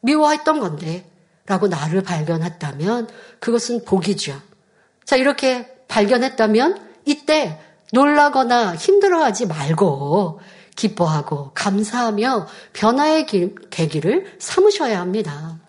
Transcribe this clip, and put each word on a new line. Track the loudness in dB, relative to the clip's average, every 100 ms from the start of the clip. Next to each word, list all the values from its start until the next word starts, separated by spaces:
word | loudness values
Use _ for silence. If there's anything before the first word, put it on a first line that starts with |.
미워했던 | 2 2 2 2 0 0
건데" | -2 -6 -8 -10 -12 _ _ _ -4
라고 | 0 0
나를 | -2 -2 -2
발견했다면 | -2 -4 -2 -2 -4 -6 -10 -6 -2 -2 -4 -12 -20 -10
그것은 | -2 -2 -2 -6
복이죠. | 0 -2 0 -4 -4 -10 -16 _ _ _ _ _
자, | -2 2
이렇게 | 2 2 0 -2 -6 -20 _
발견했다면 | 0 2 2 0 0 2 4 2 0 -8 -10
이때 | -4 -4 2 0 0 -6 -16 _ _
놀라거나 | 2 4 6 4 4 2 2 2 -2
힘들어하지 | 2 4 4 4 2 0 -4
말고 | -4 -2 2 2 0 -2 0 0 -6 -18 -20 -20
기뻐하고 | -4 -4 0 0 0 -4 -8 -10
감사하며 | -6 -2 -2 -2 -2 -2 0 0 -2 -6 -16 -20
변화의 | -2 0 2 2 2 2
길, | -2 -2 -6 -16
계기를 | -4 -2 0 0 -2 -4 -14
삼으셔야 | -6 2 4 4 -2 -2
합니다. | -4 -4 -6 -8 -12 -14